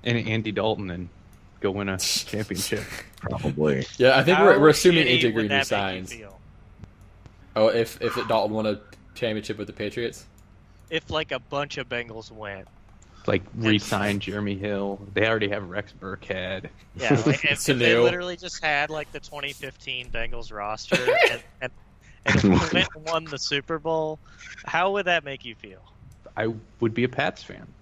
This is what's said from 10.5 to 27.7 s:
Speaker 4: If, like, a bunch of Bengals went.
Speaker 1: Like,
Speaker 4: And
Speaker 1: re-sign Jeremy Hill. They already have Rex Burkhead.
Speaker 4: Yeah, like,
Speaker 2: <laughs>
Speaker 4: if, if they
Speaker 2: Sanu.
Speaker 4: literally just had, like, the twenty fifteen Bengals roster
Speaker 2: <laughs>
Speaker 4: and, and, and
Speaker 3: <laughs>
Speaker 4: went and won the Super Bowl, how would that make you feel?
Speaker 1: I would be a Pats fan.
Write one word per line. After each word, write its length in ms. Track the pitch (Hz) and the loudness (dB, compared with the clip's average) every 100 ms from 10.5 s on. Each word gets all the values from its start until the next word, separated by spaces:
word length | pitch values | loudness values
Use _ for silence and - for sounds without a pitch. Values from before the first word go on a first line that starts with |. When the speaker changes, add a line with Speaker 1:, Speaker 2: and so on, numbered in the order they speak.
| - - - - | -20 -20 -20 -8
Speaker 4:
If, 220 | 160 - | -8 -4
like, 200 | 156 160 | -6 -4
a 60 | 135 | -8
bunch 400 | 117 139 143 147 | -6 -6 -6 -8
of 100 | 127 | -6
Bengals 440 | 120 117 110 107 | -6 -6 -12 -14
went. 360 | 110 107 98 98 - - - - - - | -12 -12 -12 -14 -20 -20 -20 -20 -8 -2
Speaker 1:
Like, 160 | 98 92 | -2 -2
Speaker 4:
And 120 | - 110 | -4 2
Speaker 1:
re-sign 540 | 107 - 104 101 101 | 2 2 -2 0 -2
Jeremy 360 | 98 104 104 98 | -4 -4 -4 -4
Hill. 440 | 104 101 101 98 101 | -4 -4 -4 -6 -6
They 140 | 98 110 | 0 2
already 220 | 113 101 | 2 0
have 200 | 104 92 | -4 -6
Rex 240 | 92 101 - | -8 -10 -12
Burkhead. 680 | 95 95 - 92 92 95 - - - - | -12 -12 -8 -6 -6 -8 -10 -18 -20 -4
Speaker 4:
Yeah, 160 | 131 139 113 | 2 2 4
like, 0 | |
Speaker 2:
<laughs> 180 | 139 151 | 2 0
Speaker 4:
if, 0 | |
if 180 | 143 - | 0 0
they 80 | 131 | 2
Speaker 2:
Sanu. 280 | 120 117 120 | 4 6 4
Speaker 4:
literally 320 | 180 180 175 | 2 -6 -8
just 260 | 180 - | -10 -6
had, 260 | 160 143 151 | -2 0 -2
like, 220 | 156 151 | -6 -8
the 80 | 151 | -12
twenty 340 | - 147 139 | -12 -10 -10
fifteen 560 | 139 139 - - 127 123 | -10 -12 -12 -12 -12 -8
Bengals 420 | 117 113 120 117 | -6 -4 -6 -8
roster 460 | 107 104 107 - 180 | -8 -6 -8 -2 -2
Speaker 2:
<laughs> 180 | - 605 605 | 2 2 2
Speaker 4:
and, 120 | - - - | 0 -12 -12
and, 100 | 127 - - - - - - | -12 -12 -20 -20 -20 -10 0
and 180 | - | 4
Speaker 3:
<laughs> 300 | 101 90 - | 6 4 4
Speaker 4:
went 160 | - 190 - | 0 0 -4
and 100 | 160 | -4
won 200 | 165 160 | -4 -4
the 120 | 143 | -8
Super 400 | - 143 - 160 | -4 -4 -4 -6
Bowl, 400 | 151 160 156 156 - - - - - | -2 -2 -2 -6 -14 -20 -20 -14 -4
how 240 | 160 185 | 0 0
would 120 | 202 180 | 0 0
that 180 | 175 | 0
make 220 | 143 135 123 | -2 -12 -12
you 80 | |
feel? 280 | 110 107 92 - - - - - - | -16 -18 -20 -20 -20 -20 -20 -14 -4
Speaker 1:
I 160 | 110 110 - - | -4 -4 -14 -2
would 160 | 117 120 | -2 0
be 80 | |
a 60 | 123 | -2
Pats 340 | 123 151 - | 0 -2 -4
fan. 240 | - - 165 | -16 -18 -18